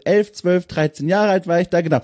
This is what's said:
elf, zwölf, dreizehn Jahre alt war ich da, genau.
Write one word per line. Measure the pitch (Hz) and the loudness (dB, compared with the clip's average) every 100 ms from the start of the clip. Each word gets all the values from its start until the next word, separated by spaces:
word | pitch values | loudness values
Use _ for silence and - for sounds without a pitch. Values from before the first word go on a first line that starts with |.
| - | 0
elf, | 202 208 | 0 -2
zwölf, | - 175 180 - | -4 0 0 -2
dreizehn | - 151 - 147 | -2 -4 -2 -2
Jahre | 196 208 | 2 2
alt | 190 - | 0 0
war | 170 | -2
ich | 180 | 0
da, | 175 | 0
genau. | 160 135 | 0 0